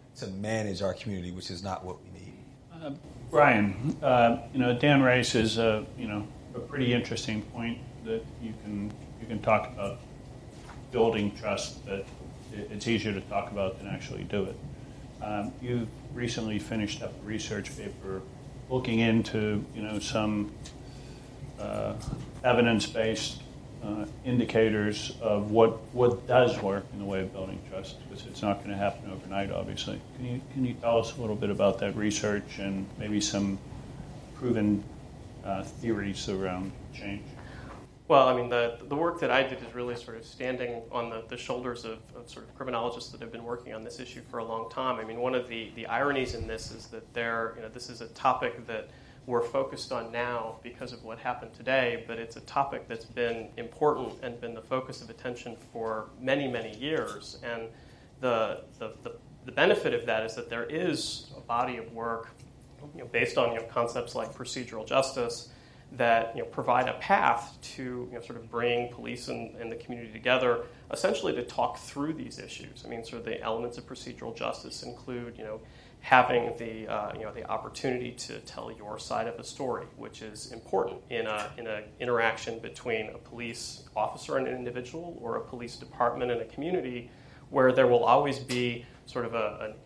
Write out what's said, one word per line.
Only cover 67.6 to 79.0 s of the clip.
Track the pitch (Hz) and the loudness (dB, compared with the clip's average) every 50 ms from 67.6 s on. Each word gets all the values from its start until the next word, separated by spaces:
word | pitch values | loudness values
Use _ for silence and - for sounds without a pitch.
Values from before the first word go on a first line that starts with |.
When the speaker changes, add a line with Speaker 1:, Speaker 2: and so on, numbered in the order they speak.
Speaker 3:
to, | - - - - 131 127 123 123 123 123 | -14 -14 -10 -8 -8 -6 -6 -6 -8 -8
you | 123 | -10
know, | 117 113 | -12 -10
sort | - 123 117 | -10 -12 -12
of | 113 113 | -10 -6
bring | 117 120 120 120 120 120 120 120 | -2 0 2 4 4 2 0 -2
police | - - 117 117 120 120 - - | -6 -8 -8 -8 -6 -6 -6 -6
and, | 123 117 113 107 - | -6 -6 -6 -8 -10
and | 107 117 113 | -8 -8 -8
the | 113 | -8
community | 117 - - 123 117 117 110 | -8 -8 -10 -10 -10 -10 -12
together, | 107 107 117 123 127 131 131 123 117 117 - - - - - - | -10 -2 4 4 4 6 6 6 4 4 2 -6 -10 -16 -12 -8
essentially | - - - 190 214 - - 170 135 | -6 2 2 2 2 4 0 0 0
to | 123 120 | 0 -2
talk | - - - 123 139 - - | -4 0 2 2 2 0 -4
through | - - - 139 143 156 160 | -12 -10 -6 -4 -4 -4 -4
these | - 120 117 - - | -4 -6 -10 -10 -12
issues. | 101 - - - - 120 - - - | -12 -12 -12 -12 -14 -14 -16 -14 -12
I | 120 | -10
mean, | 120 113 113 | -10 -10 -8
sort | - 123 117 | -8 -10 -8
of | 110 | -6
the | 113 110 - | -6 -6 -4
elements | 110 113 113 113 113 120 - - | -2 -2 -2 -2 -4 -6 -8 -8
of | - | -12
procedural | - 131 - - 123 120 - 123 117 113 | -12 -12 -12 -12 -12 -12 -10 -10 -10 -8
justice | 117 117 117 - - - - - - - | -4 -4 -4 -4 -6 -8 -12 -12 -10 -10
include, | 123 120 - - 135 123 120 120 120 113 | -10 -12 -12 -10 -10 -8 -8 -8 -10 -12
you | 117 113 | -12 -10
know, | 107 107 110 - - - - - - - - | -10 -10 -10 -12 -16 -20 -20 -20 -20 -20 -10
having | - - 135 127 123 - 127 120 113 113 113 | 0 6 8 8 8 8 6 2 2 2 -2
the, | - 117 113 110 110 110 107 | -4 -6 -8 -8 -8 -6 -4
uh, | 110 107 104 104 104 | -4 -4 -4 -4 -6
you | 110 | -8
know, | 110 107 107 | -8 -8 -8
the | 117 110 - | -10 -6 -4
opportunity | 104 110 - 110 - - - 135 127 123 123 120 | -4 -4 -4 -6 -8 -2 0 0 0 0 -2 -6
to | 120 - - - 110 - | -8 -8 -10 -10 -10 -10
tell | - - - 120 117 117 113 | -12 -12 -12 -10 -10 -10 -10
your | - 104 104 107 | -12 -12 -12 -10
side | 113 | -10